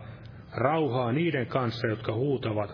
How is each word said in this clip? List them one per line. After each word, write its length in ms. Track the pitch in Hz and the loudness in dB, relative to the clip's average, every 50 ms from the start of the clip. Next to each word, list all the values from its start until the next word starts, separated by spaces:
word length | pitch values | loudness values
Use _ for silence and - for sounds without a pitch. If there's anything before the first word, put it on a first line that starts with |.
| - - - - - - - - - - - | -10 -14 -14 -14 -16 -16 -16 -16 -16 -8 -2
rauhaa 560 | - 117 135 156 165 156 139 117 131 127 117 117 | 2 2 4 4 4 2 2 2 2 2 2 2
niiden 340 | 147 170 175 147 139 120 | 2 2 2 2 0 0
kanssa, 400 | 113 - 135 127 117 110 - - | 0 0 0 0 0 0 0 0
jotka 260 | 117 107 104 - - 120 | 0 0 0 -2 -2 -2
huutavat 580 | 113 131 147 139 120 - 120 107 104 104 101 | 0 2 0 0 0 0 0 0 0 -2 -2